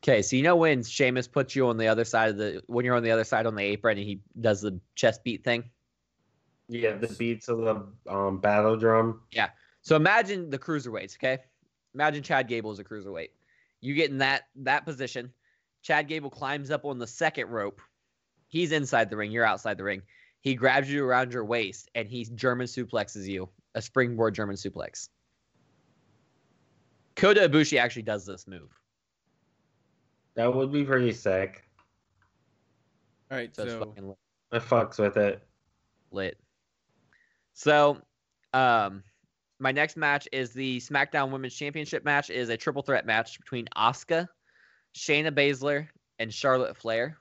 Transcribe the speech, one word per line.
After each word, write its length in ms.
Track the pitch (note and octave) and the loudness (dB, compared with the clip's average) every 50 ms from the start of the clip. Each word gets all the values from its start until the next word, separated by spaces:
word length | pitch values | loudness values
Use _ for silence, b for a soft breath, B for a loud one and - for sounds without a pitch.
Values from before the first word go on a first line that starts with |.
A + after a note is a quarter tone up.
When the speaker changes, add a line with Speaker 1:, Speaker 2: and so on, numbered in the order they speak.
| - | 4
Speaker 1:
Okay, 180 | - C3+ A2 G2 | 4 4 4 4
so 120 | - - | 2 0
you 80 | B2+ C3+ | 2 4
know 140 | E3 F3 | 6 6
when 260 | E3+ E3 D#3+ D3+ B2+ A#2 | 6 6 6 4 2 0
Sheamus 460 | - - - C#3+ B2+ B2 B2+ B2+ - | -4 0 2 2 2 2 0 -4 -2
puts 260 | _ C#3+ C3+ C3 - | _ -2 -2 0 0
you 140 | C#3 C3 B2 | 2 2 2
on 80 | A#2 | 2
the 100 | A2 A2+ | 2 4
other 180 | A2 A2 A2 A#2 | 4 4 4 2
side 260 | A2+ - A2+ A2+ A2 | 0 2 2 2 2
of 60 | G#2+ | 2
the, 240 | G2+ G#2+ G#2 D#2 - - | 0 -4 -4 -4 -8 -10
when 180 | - A#2 A#2+ B2 | -4 -2 -2 0
you're 120 | B2 B2 | 2 2
on 80 | A#2+ A#2 | 2 4
the 80 | A2+ A2+ | 4 2
other 100 | A2+ A2 | 2 2
side 220 | - - A2+ A2+ | 2 0 0 0
on 80 | A#2 A2 | 0 0
the 80 | G#2 G2+ | 0 0
apron 360 | G2+ G#2 G#2 G2+ A#2 G#2+ G2+ | 0 -2 2 2 2 2 2
and 80 | G2+ | -2
he 140 | G#2+ G2+ G2 - _ _ - | -8 -8 -10 -10 _ _ -2
does 200 | A2+ A2+ G#2+ G2 | 2 2 2 2
the 200 | G2+ G#2 F#2+ F2+ - _ _ | 0 -4 -6 -6 -12 _ _
chest 260 | - - A#2+ G#2+ - _ | 2 2 2 2 2 _
beat 220 | B2+ A#2 - - | -6 -6 -4 -2
thing? 260 | C3 A#2+ A#2 B2 A#2+ _ _ _ _ _ _ _ _ _ _ _ _ _ _ _ _ _ _ _ _ | -2 -2 -2 -2 -10 _ _ _ _ _ _ _ _ _ _ _ _ _ _ _ _ _ _ _ _
Speaker 2:
Yeah, 280 | A#2 A#2 A#2 A2 G#2+ | -8 -2 0 0 0
the 100 | G2+ A2+ A2+ | 0 -6 -8
beats 400 | G#2+ - A#2 A#2 A#2 A2 - - | -6 -4 -4 -4 -4 -4 -4 -6
of 100 | A#2+ A2+ | -4 -2
the, 280 | A2+ A2+ G#2+ G#2+ G2 G2 - - _ - F#2+ | 0 -2 -2 -2 -4 -12 -18 -20 _ -6 -4
um, 260 | G2 G2 G2 F#2+ F#2 | -2 0 0 -2 0
battle 360 | F#2 G#2 G#2 G#2 G#2+ A2 A2 | 2 4 4 6 4 4 2
drum. 440 | A2 A2 A2+ A2 A2+ A2+ A2+ A2+ - _ _ | 4 4 4 4 4 4 2 -2 -6 _ _
Speaker 1:
Yeah. 200 | - A2+ G#2+ - - b b b b b b | -2 -2 -2 -2 -4 b b b b b b
So 120 | - D#3+ | 4 4
imagine 560 | D#3 D#3 F3+ G3+ A3+ A#3 F#3 G#3 F#3+ F3 D#3+ | 6 6 6 6 4 4 2 -2 -6 -6 -6
the 80 | C3+ C3+ | -8 -8
cruiserweights, 580 | - - E3 D3 B2 A#2+ A2 G#2 F#2 G2+ - | -6 -6 -6 -6 -6 -6 -10 -10 -10 -12 -14
okay? 220 | - - C3 C3 C3 - _ _ _ _ _ _ _ _ _ _ | -4 -2 -2 -2 -2 -6 _ _ _ _ _ _ _ _ _ _
Imagine 280 | C3 D3 D#3 D3 D3 C#3 | 0 0 0 0 -2 -4
Chad 260 | - D#3+ C3+ C3 A2+ | 0 0 0 0 0
Gable 220 | A#2+ A#2 G#2 A2 G#2+ | -4 -4 -4 -6 -10
as 60 | F#2+ | -12
a 40 | G#2 | -14
cruiserweight. 440 | F#2+ A2 G#2+ G2 G2 F#2+ E2 E2 - _ _ _ _ _ _ _ _ _ _ | -14 -14 -14 -12 -12 -10 -10 -10 -12 _ _ _ _ _ _ _ _ _ _
You 140 | - B2+ C#3+ | -8 -4 0
get 160 | D3 E3 C#3+ | 0 0 0
in 80 | C#3 C3+ | 0 0
that, 240 | C3+ C3+ C#3 C3+ - _ _ | 0 2 2 0 -4 _ _
that 280 | C3+ C#3 C3 C#3 C#3+ C3+ | -10 -2 0 0 0 0
position. 480 | D#3+ D3+ B2+ C3+ A#2+ - C3 A#2+ B2+ _ _ _ _ _ _ _ _ _ _ _ | -6 -10 -8 -8 -8 -8 -10 -12 -12 _ _ _ _ _ _ _ _ _ _ _
Chad 260 | - E3 D3+ D3+ C#3 | 0 0 0 0 -2
Gable 220 | D#3 D#3+ D3 C#3 | -6 -8 -8 -10
climbs 400 | B2+ - C#3 C3+ C#3+ D3 C#3+ C3 | -12 -10 -6 -6 -6 -6 -4 -4
up 140 | D3+ C#3+ - | -6 -4 -4
on 140 | C#3+ C#3 B2 | -6 -8 -6
the 80 | A#2+ | -8
second 420 | A2+ - - E3 D#3 D#3 - B2 F#2 | -10 -6 -2 -2 -2 -2 -2 -8 -6
rope. 300 | A#2 A2+ G2+ G2+ G2+ - - _ _ _ _ _ _ _ _ _ _ _ _ _ | -4 -4 -4 -6 -8 -12 -20 _ _ _ _ _ _ _ _ _ _ _ _ _
He's 240 | - D#3+ F3 D#3 D#3 | -2 -2 -2 0 0
inside 360 | D#3 C#3+ C3 - B2 A2+ G2 | -2 -2 0 2 2 2 2
the 60 | G#2+ | -2
ring. 140 | G#2+ G#2+ G#2 | -6 -6 -4
You're 140 | A2 A#2 A#2 | -2 0 2
outside 320 | A2 G2+ - - A2+ G#2 F#2+ | 2 0 0 -4 -6 -6 -4
the 60 | F#2+ | -4
ring. 180 | G2+ G2+ F#2+ F#2 b b b b b b b | -4 -4 -6 -8 b b b b b b b
He 140 | b C3+ C3 | b -4 -4
grabs 340 | B2 A#2 C3 B2+ C#3 C#3 C3+ | 2 2 2 4 2 0 0
you 140 | C#3+ C#3+ C#3+ | -2 -2 0
around 280 | B2+ B2 B2 B2+ B2 A#2+ | 2 2 2 0 0 -4
your 120 | B2 A2 | -8 -4
waist, 460 | G#2+ A#2+ A#2 A2 F#2+ - - - _ _ | -2 -2 -2 -2 -4 -8 -14 -20 _ _
and 140 | A#2+ A2 G#2 | -8 -8 -6
he 160 | B2+ B2 A#2 | -8 -10 -10
German 420 | A2 A#2 A2 B2+ C3 B2 B2 B2+ | -10 -10 -2 0 0 0 0 -2
suplexes 600 | A#2+ - - B2 G#2+ - A2+ G#2 - - G#2 G2 | -6 -6 -8 -8 -4 -2 -4 -4 -4 -8 -12 -10
you. 220 | F#2+ G2 F#2 F#2 F#2+ _ _ _ _ _ | -8 -8 -8 -8 -10 _ _ _ _ _
A 80 | A2+ A2 | -10 -10
springboard 520 | - _ C3+ B2+ A#2+ A#2+ A2 A2+ A2 G#2 | -4 _ 0 0 0 0 0 0 0 0
German 220 | F2+ A2 G2+ G2 | -2 -6 -6 -6
suplex. 520 | F#2+ - G2 F#2+ - - - _ - - - _ _ _ _ _ _ _ _ _ _ _ _ _ _ _ _ _ _ _ _ _ _ _ _ _ _ _ _ _ _ _ _ _ _ _ _ _ _ _ _ _ | -8 -8 -10 -10 -8 -12 -12 _ -16 -18 -18 _ _ _ _ _ _ _ _ _ _ _ _ _ _ _ _ _ _ _ _ _ _ _ _ _ _ _ _ _ _ _ _ _ _ _ _ _ _ _ _ _
Kota 340 | - - F#3+ G#3 G#3 G3 E3 | 4 6 6 8 8 6 6
Ibushi 300 | C#3 D#3 D3+ - D3+ C3 | 6 6 4 4 4 2
actually 240 | A#2+ A#2+ - B2 A2 | 2 2 -2 -6 -6
does 240 | A2 G#2+ G#2 F#2 | -4 -4 -4 -4
this 200 | G2+ F#2+ F#2 - - | -10 -14 -14 -16 -18
move. 200 | F#2+ F2 D2+ - _ _ _ _ _ _ _ _ _ _ _ _ _ _ _ _ _ _ _ _ _ _ _ _ _ _ _ _ _ _ _ _ _ | -20 -20 -20 -20 _ _ _ _ _ _ _ _ _ _ _ _ _ _ _ _ _ _ _ _ _ _ _ _ _ _ _ _ _ _ _ _ _
Speaker 2:
That 180 | - A2+ B2 B2 | -2 0 0 2
would 180 | C3 C3+ C3+ C#3+ | 2 0 0 0
be 120 | D3 C#3+ | -2 0
pretty 280 | C3+ C3+ B2+ B2 A#2+ G#2 | 2 2 2 2 2 0
sick. 500 | - - G#2 F#2+ F#2+ F#2+ F#2+ - - _ _ _ _ _ _ _ _ _ _ _ _ _ _ _ _ _ _ _ _ _ _ _ _ _ _ _ _ _ _ _ _ _ _ | 0 0 0 0 0 0 -2 -6 -14 _ _ _ _ _ _ _ _ _ _ _ _ _ _ _ _ _ _ _ _ _ _ _ _ _ _ _ _ _ _ _ _ _ _
Speaker 3:
All 60 | C3+ C3 | -8 -8
right, 160 | A#2+ A#2 _ | -8 -10 _
Speaker 1:
So 80 | - G#2+ | -10 -8
it's 80 | A#2+ A#2 | -8 -6
Speaker 3:
so 60 | A2+ | -8
Speaker 1:
fucking 280 | A#2+ A2 G#2+ G2+ G2 G2 | -10 -10 -12 -16 -16 -16
lit. 80 | G2 _ _ _ _ _ _ _ - | -16 _ _ _ _ _ _ _ -6
Speaker 2:
I 60 | A#2 | -6
fucks 400 | A2+ - B2+ A#2 A2 - - - | 0 2 2 2 2 0 0 0
with 180 | G#2+ G2+ G2 | 0 2 4
it. 260 | A2 G#2 G2+ - - _ _ _ _ _ _ _ _ _ _ _ _ _ _ | 2 2 2 0 -4 _ _ _ _ _ _ _ _ _ _ _ _ _ _
Speaker 1:
Lit. 280 | - G2 F#2+ F#2 - _ _ _ _ _ _ _ _ _ _ _ _ _ _ _ _ _ _ _ _ _ _ _ _ | -10 -8 -8 -8 -8 _ _ _ _ _ _ _ _ _ _ _ _ _ _ _ _ _ _ _ _ _ _ _ _
So, 440 | - - D3+ D3+ D3 D3 D3 D3 - - _ _ _ _ _ _ _ _ _ - | -4 2 4 6 6 6 6 4 0 -8 _ _ _ _ _ _ _ _ _ 0
um, 480 | C3 C3 B2+ A#2+ A2+ G#2 G2 F#2+ G2 F#2+ _ _ _ _ _ _ _ _ _ _ _ | 2 4 6 6 4 4 0 -4 -8 -18 _ _ _ _ _ _ _ _ _ _ _
my 140 | C3 C3+ C3+ | -2 -2 0
next 240 | C#3+ D3+ D#3+ - | 0 0 -2 -2
match 300 | E3 D#3 D3 C#3+ C#3+ C#3 - - | -2 0 0 0 0 -2 -6 -6
is 200 | C3+ C3 A#2 A2 | -6 -6 -6 -6
the 260 | B2+ C3+ C3 B2+ B2 | -8 -6 -4 -4 -6
SmackDown 500 | A#2+ - D3 C#3 C#3+ C#3+ - D3+ C#3 C3+ | -8 -4 -2 -2 -2 0 0 -2 -2 -2
Women's 240 | C3+ C3+ C3 B2+ - | -4 -8 -8 -10 -10
Championship 500 | - D3 C#3+ C#3+ D#3+ D3+ C#3+ - D3 - | -8 -10 -8 -8 -8 -10 -6 -8 -6 -2
match. 260 | D3 D3 C#3+ C#3+ - | 0 0 0 0 -2
It 60 | E2+ | -4
is 120 | A#2+ B2 A2+ | -4 -4 -2
a 80 | A#2 | -4
triple 260 | A2+ - - C#3 C#3 C#3 | -4 -4 -4 -4 -4 -2
threat 220 | - C#3 A#2 - | 0 -2 -2 0
match 320 | A2 A2+ A2 A#2 - - - | 2 0 0 0 -2 -8 -20
between 280 | _ - - B2 A#2 - - | _ -10 -8 -8 -8 -8 -4
Asuka, 500 | - G#2+ A#2 - - - _ E3+ E3 F3 F3+ _ _ b b b b b b b b b b b | 2 2 2 2 0 -4 _ -2 -2 -2 -4 _ _ b b b b b b b b b b b
Shayna 360 | - - - D3+ D3 D3+ D#3+ | -12 -2 0 0 2 2 0
Baszler, 580 | D3 D3 C#3+ C#3+ C#3+ B2+ C3 D3 C#3+ C#3+ D3+ D3+ _ _ _ _ _ _ | 2 2 2 2 2 0 -2 -2 -2 -2 -4 -8 _ _ _ _ _ _
and 140 | A2+ A2 G#2 | -8 -8 -8
Charlotte 440 | - - C#3 C3 B2+ B2+ - - - | -4 0 2 2 2 2 -2 -6 -8
Flair. 400 | - A2+ A2+ A2+ A#2+ D3 D#3+ _ | -6 -4 -2 -2 -2 -4 -6 _